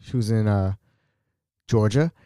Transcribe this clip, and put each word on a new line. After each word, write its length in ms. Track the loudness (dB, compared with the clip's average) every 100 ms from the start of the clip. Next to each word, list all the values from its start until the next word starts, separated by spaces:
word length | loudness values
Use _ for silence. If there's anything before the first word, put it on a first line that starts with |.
She 160 | -6 -4
was 140 | 0
in, 160 | 0 2
uh, 280 | 0 0 -4 _ _ _ _ _ _ _ _ -2
Georgia. 440 | 0 2 0 -2 -4